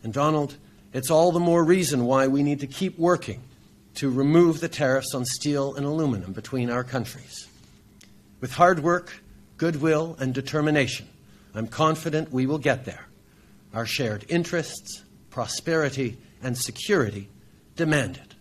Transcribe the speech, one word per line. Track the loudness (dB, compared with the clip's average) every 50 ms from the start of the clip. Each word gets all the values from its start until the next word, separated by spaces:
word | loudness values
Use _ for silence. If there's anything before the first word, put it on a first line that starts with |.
| -10
And | -6 -2
Donald, | 0 0 2 2 0 -2 -4 -6 -14 -20 -20 -20 -20 -20 -10 -10
it's | -8 -2 2
all | 4 6 6 6
the | 4 2
more | 2 4 4 4 6
reason | 6 4 4 4 0 0 0 2
why | 4 4 4 4
we | 4 4 2 2
need | 2 0 -2
to | -4
keep | -10 -4 -4 -4 -4 -2 0
working | 2 2 2 2 0 -8 -10 -12 -12 -20 -20 _ -20 -20 _ -20 -20 _ -10
to | -4 -2 -2
remove | 0 2 2 6 8 8 8 6 4 0
the | -4 -6
tariffs | -4 0 2 2 2 2 0 -4 -6
on | -6 -4
steel | -4 -6 -4 -2 -2 0 0 -2 -2 -4
and | -4 -4
aluminum | -2 -2 0 0 0 0 -2 -4 -8 -10
between | -12 -10 -6 -4 -4 -2 -2
our | -2 -4 -4
countries. | -4 -4 -6 -6 -6 -10 -16 -18 -18 -18 -18 -18 -18 -20 -20 -20 _ -20 -20 _ -20 -20 -20 -20 -20 -20 -20 _ -20 -16 -12
With | -12 -10
hard | 2 4 6 6 6 4 2
work, | 2 2 0 -2 -8 -20 -20 -20 -20 -20 -20 -20 -20 -8
goodwill, | -2 -2 -2 -2 0 2 2 2 2 0 -4 -6 -6
and | -4 -4 -4
determination, | -4 -6 -4 -2 0 0 2 4 2 2 0 -2 -8 -12 -16 -20 -20 -20 -20 -20 -20 -20 -12 -8
I'm | -8 -8 -8
confident | -2 2 2 2 2 0 -4 -2 -2 -2 -4 -2 -2
we | -2 0
will | 0 -2 0
get | 2 0 0 0 -2
there. | -12 -14 -14 -18 -20 -20 _ _ _ _ _ -20 -20 -20 -20 -20 -10 -8
Our | -6 -6
shared | -4 -4 -2 -2 -2 -4 -6 -6 -2
interests, | -2 -2 0 0 -4 -4 -4 -6 -10 -14 -14 -16 -18 -18 -18 _ -20 -20 -20 -12
prosperity, | -8 -6 -6 -6 -6 -8 -4 0 0 2 2 0 -2 -2 -4 -4 -4 -8 -18 -20 -20 -10 -6
and | -6 -4 -4
security | -6 -8 -8 -10 -2 0 2 2 2 0 -2 -8 -12 -14 -20 -20 -20 -20 -20 _ _ _ -4
demand | -2 0 2 2 0 0 -2 -6
it. | -12 -16 -20 -20 _